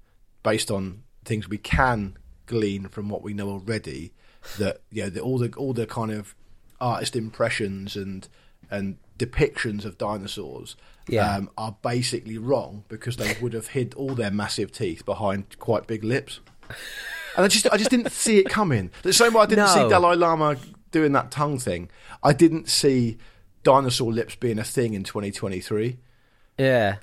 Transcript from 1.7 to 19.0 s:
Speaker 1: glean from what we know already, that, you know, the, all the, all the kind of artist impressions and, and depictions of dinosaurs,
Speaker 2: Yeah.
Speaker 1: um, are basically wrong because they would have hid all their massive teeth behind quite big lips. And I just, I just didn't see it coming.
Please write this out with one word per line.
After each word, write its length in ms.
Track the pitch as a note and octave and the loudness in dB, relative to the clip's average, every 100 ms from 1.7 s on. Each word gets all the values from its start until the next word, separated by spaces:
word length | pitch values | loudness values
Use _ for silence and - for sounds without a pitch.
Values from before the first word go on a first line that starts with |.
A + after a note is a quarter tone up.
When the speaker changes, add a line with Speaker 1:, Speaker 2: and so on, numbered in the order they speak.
| D#3+ C3 A#2 G2 - - - - | 2 2 2 -4 -10 -20 -20 -6
Speaker 1:
glean 420 | A#2 G#2 G2 F#2+ | -2 -2 -2 -8
from 200 | - G#2 | -10 -8
what 140 | G2+ | -8
we 120 | G#2 | -8
know 140 | G2+ G2+ | -8 -6
already, 640 | G2 F#2+ A2 - C#2 E2 - _ _ - - | -8 -6 -6 -6 -12 -14 -18 _ _ -12 -4
that, 220 | G2 - _ | -4 -4 _
you 120 | G#2+ | -8
know, 60 | G2 | -8
the, 100 | F2+ | -6
all 180 | - C3 | -4 -2
the, 140 | A#2+ - | -2 -4
all 160 | C3+ | -6
the 140 | A#2+ A2 | -4 -6
kind 240 | - A2 | -6 -6
of 240 | G#2+ G2+ - - - _ - | -6 -10 -18 -20 -20 _ -6
artist 340 | B2 A2+ A#2 B2 | -4 -4 -4 -6
impressions 800 | A2 - A2+ - G#2 G2 G2 G2+ | -6 -2 -2 0 -4 -6 -8 -8
and, 300 | G2 F#2+ - _ _ _ - | -8 -10 -14 _ _ _ -10
and 260 | G2+ G2 F#2+ - - | -6 -6 -8 -14 -8
depictions 680 | A#2+ - D3 - A#2+ G#2 | -6 0 -2 0 -6 -6
of 140 | G2+ F2+ | -8 -6
dinosaurs, 800 | G#2 G#2 G2 - D#2+ B1+ - - - - - | -6 -6 -8 -12 -12 -14 -16 -20 -20 -20 -4
Speaker 2:
Yeah. 280 | A2+ G#2 G2 | 0 0 0
Speaker 1:
um, 140 | G2 - | -6 -8
are 180 | A2 G#2 | -10 -8
basically 560 | A#2 A#2+ B2 A#2+ G#2+ A2 | -4 -2 -2 -4 -6 -8
wrong 460 | A#2 C3 D2+ G#2 - | -2 -2 -2 -10 -16
because 280 | A2 - B2 | -12 -8 -4
they 180 | G#2+ G#2 | -4 -4
would 100 | A#2+ | -4
have 160 | A2+ - | -6 -6
hid 240 | C3+ B2 | -4 -4
all 200 | B2+ C#3 | -4 -6
their 160 | B2+ G#2 | -4 -2
massive 420 | G2+ G2+ - G2+ | -2 -4 -4 -6
teeth 320 | - G2+ E2 | -6 -6 -6
behind 540 | - G2+ G#2 G2 G2 - | -6 -4 -2 -2 -6 -8
quite 280 | - A2 - | -2 0 -2
big 160 | A2 | -6
lips. 360 | G#2+ C3 C3+ - - - - - - - - - - - | -2 -2 -4 -12 -20 -20 -20 -16 -14 -14 -12 -12 -6 2
And 80 | |
I 40 | G3 | 2
just, 220 | G#3+ - | 4 2
I 60 | G#3+ | 2
just 140 | A3+ | 4
didn't 200 | B3+ A#3+ | 4 2
see 260 | - A#3+ G#3 | 2 4 6
it 100 | F#3+ | 6
coming. 420 | G#3+ G3+ A#2+ F2+ - | 2 2 2 0 -4